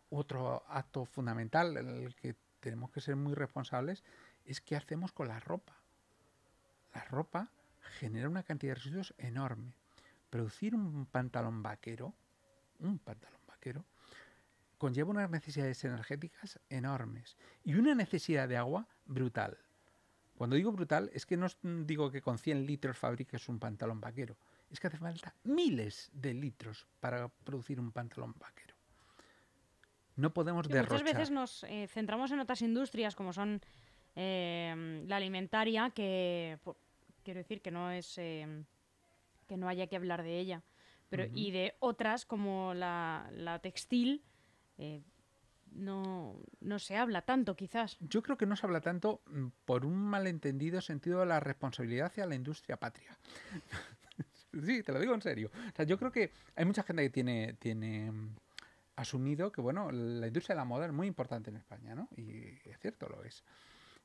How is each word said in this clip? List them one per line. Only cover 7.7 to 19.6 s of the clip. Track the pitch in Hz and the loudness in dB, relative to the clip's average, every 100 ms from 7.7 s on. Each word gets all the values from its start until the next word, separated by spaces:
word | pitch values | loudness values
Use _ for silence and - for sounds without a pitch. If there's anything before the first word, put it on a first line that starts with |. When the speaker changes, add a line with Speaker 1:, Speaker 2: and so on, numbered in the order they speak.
| _ - - | _ -16 -8
Speaker 1:
genera | 120 110 139 | -4 -2 -2
una | 185 | -2
cantidad | 180 147 139 | -2 -2 -2
de | 123 | -4
residuos | 131 185 180 - | -4 -6 -6 -8
enorme. | 123 127 135 113 123 - _ - - - _ | -6 -2 -2 -4 -8 -14 _ -20 -20 -20 _
Producir | 117 110 - 214 226 | -2 -2 -2 0 2
un | 185 147 127 | 0 -2 -2
pantalón | 131 127 120 117 113 | 0 0 0 0 -2
vaquero, | 107 107 113 113 131 - _ _ _ _ _ - | -4 -6 -8 -6 -8 -10 _ _ _ _ _ -4
un | 170 185 | -2 -2
pantalón | - 110 - - - | -4 -12 -14 -20 -20
vaquero, | - 127 139 - _ - - - - _ _ _ _ | -12 -8 -8 -12 _ -20 -20 -20 -20 _ _ _ _
conlleva | 139 127 165 | 2 2 2
unas | 208 190 | 2 2
necesidades | 165 - 143 135 123 135 | 0 -2 0 0 0 -2
energéticas | 120 113 143 165 - 202 - _ | -2 -4 -6 -6 -10 -14 -14 _
enormes | 131 131 131 113 113 - - - - | -2 0 -2 -4 -8 -12 -20 -20 -6
y | - 175 | 4 8
una | 277 254 | 8 8
necesidad | 190 170 - 147 131 | 4 0 4 2 4
de | 123 | 2
agua | 123 180 226 _ - | 2 0 -4 _ -6
brutal. | 127 127 117 101 - | 0 2 2 0 -4